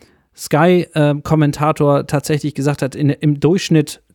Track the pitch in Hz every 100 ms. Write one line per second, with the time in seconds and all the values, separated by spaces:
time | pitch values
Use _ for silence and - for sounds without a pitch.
0 | _ _ _ - - 147 170 180 165 -
1 | 147 147 - 156 147 143 151 156 147 143
2 | 139 143 - 151 151 - 139 143 135 -
3 | 147 143 156 143 147 190 - 160 151 -
4 | _